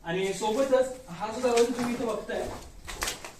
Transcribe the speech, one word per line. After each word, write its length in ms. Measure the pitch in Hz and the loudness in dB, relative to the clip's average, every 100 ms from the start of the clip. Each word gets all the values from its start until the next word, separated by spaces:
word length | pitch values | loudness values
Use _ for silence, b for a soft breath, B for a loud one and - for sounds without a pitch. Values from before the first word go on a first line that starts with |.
आणि 280 | 170 185 196 | -4 -2 0
सोबतच 760 | 185 214 262 269 262 254 - - | 0 0 2 4 4 4 -2 -12
हा 240 | 170 220 | -8 -6
जो 80 | 240 | 0
दरवाजा 360 | 247 233 240 240 | 4 6 6 2
तुम्ही 180 | 240 | -2
इथं 120 | 233 226 | -2 -2
बघताय, 420 | 208 - - - - - - - - - - - | -2 -4 -4 -4 -8 -14 -16 -12 -6 -6 -6 -12